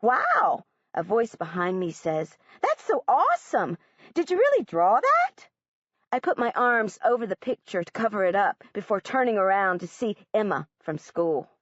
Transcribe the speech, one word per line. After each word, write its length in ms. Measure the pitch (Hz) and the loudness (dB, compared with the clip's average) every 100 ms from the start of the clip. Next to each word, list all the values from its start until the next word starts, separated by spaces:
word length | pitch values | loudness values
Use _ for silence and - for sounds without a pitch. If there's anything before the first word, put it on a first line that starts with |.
Wow, 640 | 214 254 679 679 - 233 - _ _ | 0 0 0 0 0 -2 -6 _ _
a 100 | - | -8
voice 320 | 170 214 233 - | -2 0 -2 -4
behind 440 | 165 170 175 185 | -10 -4 -2 -2
me 120 | 180 | -4
says. 460 | 160 - 156 160 _ _ - | -6 -4 -4 -4 _ _ -4
That's 220 | 453 622 | -2 -2
so 200 | - 427 - | -2 -2 2
awesome. 680 | - 440 679 - - 175 170 _ _ - | 2 4 0 0 -2 -2 -6 _ _ -12
Did 160 | - 339 | -6 -2
you 80 | 359 | 2
really 260 | 523 554 | 4 4
draw 360 | 233 165 175 202 | 0 2 4 4
that? 480 | 523 622 719 - - _ _ _ _ _ _ | 4 2 2 -4 -20 _ _ _ _ _ _
I 80 | - | -4
put 180 | 254 - | -2 0
my 140 | 240 - | -2 0
arms 440 | 247 240 214 - | 2 2 0 -2
over 220 | - 240 226 | 0 0 -2
the 100 | 190 | -8
picture 480 | - 254 - 190 | -6 -6 -4 -6
to 80 | 170 | -6
cover 320 | - 220 208 190 | -4 -4 0 0
it 100 | 185 | 2
up 280 | 196 - - | 0 -2 -10
before 280 | - 196 202 | -12 -4 -4
turning 360 | - 262 254 214 | -2 0 0 2
around 420 | 190 196 196 180 | 2 2 0 -2
to 80 | 175 | -6
see 300 | - 240 208 - | -6 -6 -6 -4
Emma 340 | 214 214 147 156 _ | -4 -2 -4 -6 _
from 160 | - 156 | -10 -10
school. 520 | - - 170 151 - _ | -8 -4 -2 -2 -6 _